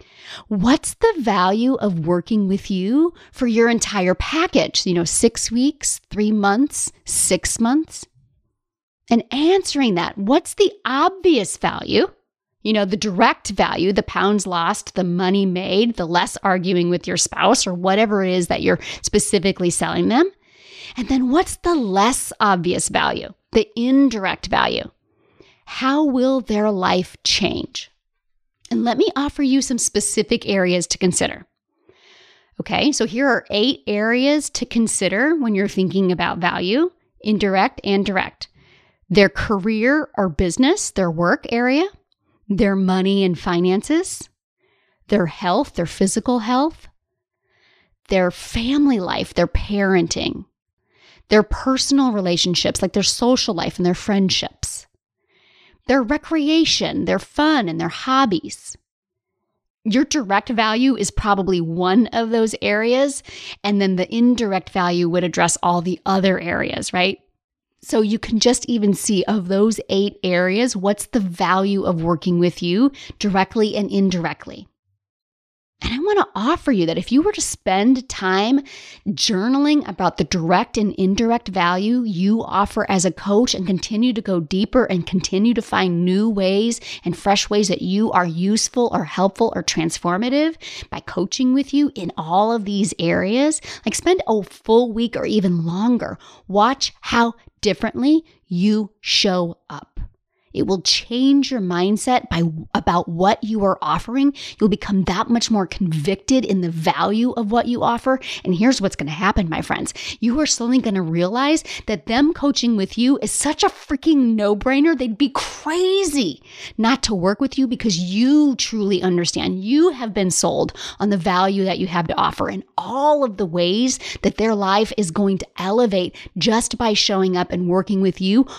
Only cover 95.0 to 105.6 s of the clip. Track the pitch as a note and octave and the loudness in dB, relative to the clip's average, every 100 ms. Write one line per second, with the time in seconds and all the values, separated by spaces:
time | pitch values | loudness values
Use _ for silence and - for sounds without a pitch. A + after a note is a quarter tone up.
95 | A#3 - - G#3+ F#3 F3 E3 F3 A3+ A#3+ | -4 -4 -2 0 2 0 -2 -2 0 0
96 | G3 - - - - F#3+ A3 C#4 - - | -2 -10 -16 -20 -4 2 2 0 -6 -8
97 | - A#3+ A#3 - - _ G#3 F#3+ A3 - | -2 0 0 -2 -16 _ -2 -2 -4 0
98 | C4 D#4+ - _ _ F3 G3+ G#3+ G#3 - | 2 2 0 _ _ 0 2 2 -2 -8
99 | - - G#3 F3+ F3 E3+ - C#3+ - - | -2 0 2 0 -2 -6 -14 -18 -14 -12
100 | - - _ _ _ - - F#3+ - - | -12 -14 _ _ _ -4 -2 -2 -2 -2
101 | - A#3+ C4+ C#4 C4+ B3+ F#3 F3 F#3 G#3 | -2 0 2 4 2 -2 -2 0 0 0
102 | - B3 - E3+ E3+ D#3 - - - F3 | 0 0 0 -2 -2 -4 -6 -4 0 -2
103 | F3 E3 F#3+ - G#3 A3 G3 F#3 D#3 E3 | -2 0 2 2 -2 -2 0 -2 -2 -4
104 | - B3 C#4 C#4 - - G#3+ G3+ - G3 | -4 0 0 0 -8 -2 0 0 0 0
105 | F3+ F3+ A3+ A#3 - G#3+ | 0 -2 0 0 2 0